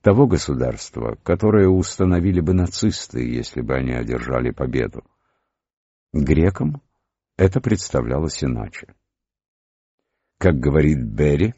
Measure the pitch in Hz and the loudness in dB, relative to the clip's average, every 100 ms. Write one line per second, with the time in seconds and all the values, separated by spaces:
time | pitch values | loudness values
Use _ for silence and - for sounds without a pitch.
0 | 104 104 135 85 - 65 60 57 - 60 | 4 6 4 2 0 -2 -2 -4 -12 -8
1 | 57 55 - 87 107 104 95 92 90 - | -8 -6 -2 0 4 4 6 4 0 0
2 | 92 87 90 90 80 92 87 - 110 - | 2 2 2 0 2 0 0 0 -2 -2
3 | - 62 60 60 58 - 58 65 65 62 | -8 -6 -4 -6 -6 -8 -4 -2 -2 -4
4 | 57 60 58 64 62 62 64 62 58 - | -6 -6 -4 -2 -4 -4 -4 -2 -4 -8
5 | _ _ _ _ _ _ _ _ _ _ | _ _ _ _ _ _ _ _ _ _
6 | _ 78 67 78 87 98 - 143 _ _ | _ -2 0 0 0 -2 -6 -6 _ _
7 | _ _ _ - 95 131 - 104 - 69 | _ _ _ 0 0 0 -2 -4 -2 -4
8 | 57 67 80 - 67 57 53 - - _ | -2 -4 -4 -4 -4 -4 -8 -14 -20 _
9 | _ _ _ _ _ _ _ _ _ _ | _ _ _ _ _ _ _ _ _ _
10 | _ _ _ _ 85 69 69 73 76 73 | _ _ _ _ 0 2 2 4 4 2
11 | 57 53 73 71 107 | -4 0 2 2 0